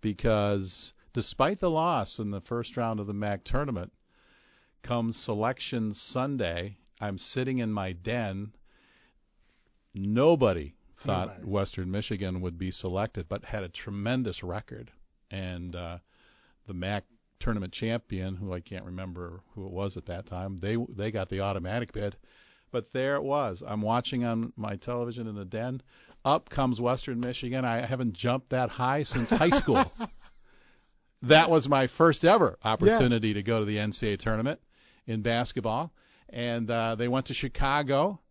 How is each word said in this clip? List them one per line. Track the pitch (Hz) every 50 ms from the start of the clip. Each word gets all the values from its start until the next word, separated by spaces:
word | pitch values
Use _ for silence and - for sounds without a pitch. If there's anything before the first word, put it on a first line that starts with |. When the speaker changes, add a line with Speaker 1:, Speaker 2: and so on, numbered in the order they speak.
Speaker 1:
because | - 107 104 - - 117 110 104 104 101 101 101 95 92 - - - - - _ _ - _
despite | 120 107 - - - 131 156 202 190
the | - 180
loss | 160 156 160 175 170 131 101 - - -
in | 110 104
the | 101 98
first | - - 120 117 117 - -
round | 123 117 113 110 107
of | 104
the | 101 101
mac | 101 104 104 101 95 _
tournament, | - - 131 147 143 120 92 87 - _ _ _ _ _ _ _ _ _ _ _ _ _ _ _ _ _ _
come | - - 123 120 117 113 113
Selection | - - - 110 104 107 120 131 - - - - 120 110 107 101
Sunday, | - - - - 131 127 139 143 131 107 85 82 85 90 101 101 _ _ _ _ -
I'm | 107 104 98
sitting | 90 - - - 135 127 131 131 127
in | 117 110 107
my | 104 95 92 90
den. | 87 90 113 117 123 113 101 95 98 101 104 - - - _ _ _ _ _ _ _ _ _ _ _ _ _ _ _ _ _ _ _ _ _ _ _ _ _ _
Nobody | 101 98 101 107 117 135 160 170 151 131 107 92 85 73 71 - _ _ - -
thought | - - - 98 90 92 -
Speaker 2:
Nobody. | - - -
Speaker 1:
Western | 104 98 101 98 - - - 92 90
Michigan | 95 101 107 - 113 95 98 92 92 92
would | 92 90 85
be | 85 92 92
selected, | 90 - - 92 90 95 104 110 _ 104 85
but | - 98 - -
had | - - 107 95
a | 85
tremendous | - - - 113 101 101 101 113 127 131 127 107 87 - -
record. | 90 87 104 - - - 110 117 113 - - - _ _ _ _ _
And, | - 98 95 92 90 87 87 87 85
uh, | 87 87 82 87 90 _ _ _ _ _ _ _ _ _ _ _ _ _
the | - 95
mac | 87 90 95 104 101 - _ _ _ _ _ _ _
tournament | - - 110 104 95 90 -
champion, | - - 113 117 117 - _ 104 92 92 95 95
who | 90 104 95 90
I | 90
can't | 85 - 101 92 -
remember | - 90 90 95 92 87 90 87 85 82 92 - _ _
who | 107 95
it | 95
was | 90 90 101 101 -
at | 90 -
that | - 87 87 -
time, | - 92 90 92 98 98
they, | 90 90 101 110 117 120 -
they | - 95 101 110
got | 104 107 95 -
the | 95 95
automatic | 98 101 98 98 85 92 104 120 120 110
bid. | - 107 104 101 95 - - _ _ _ - _ _ _ _ _
But | - 123 107 _
there | - 131 131 135 139
it | 139 147
was. | 135 139 147 139 110 92 90 -
I'm | - 104 107
watching | 107 104 117 123 123 - - 127 120
on | 120 113 113 113 - -
my | - 107 104 101
television | 98 - - 120 120 120 120 113 123 117
in | 110 104
the | 101 98
den. | 92 107 110 117 127 127 131 - _ _ - - - - - _
Up | 131 143 - - -
comes | - - 139 127 120 104
Western | 120 120 127 127 - - 127 117
Michigan. | 123 123 123 - - 120 123 131 127
I | 120 117 117 117
haven't | 117 135 127 131 117 95
jumped | - - 120 123 131 127 _
that | - 127 127 120
high | - - 127 127 139 147 147
since | - - 135 117 -
high | 233 220 254 254
school. | 262 285 269 - 226 269 262 - -
Speaker 2:
<laughs> | - 233 - - - - - - - - - - - - - _ _ _ _ _ _ _ _ _ _
Speaker 1:
That | - 120 151 156 165 165
was | 165 160 139
my | 139 147 135 131
first | 123 - - 165 165 151 - -
ever | 165 202 226 175 107 87 - -
Speaker 2:
Yeah. | 110
Speaker 1:
opportunity | 110 - 175 202 226 226 135 123 120 113 107 110 104
to | 104
go | 98 110 117 113
to | 107
the | 104 107 104
N | 104 107 101
C | - 120 107
A | 101
A |
tournament | 95 - 110 113 110 113 135 160 - _ _ _ _ _ _ _ _ _
in | - 113 110 101
basketball. | 117 117 117 123 120 - - 101 113 110 123 160 160 _ _ _ _ _ _ _ -
And, | - 120 120 120 117 117 113 107
uh, | 117 117 113 113 113
they | 107 120
went | 123 123 135 131
to | - 131
Chicago | - - 135 - - 139 135 139 147 147 135 139 135 156 196 202 - _ _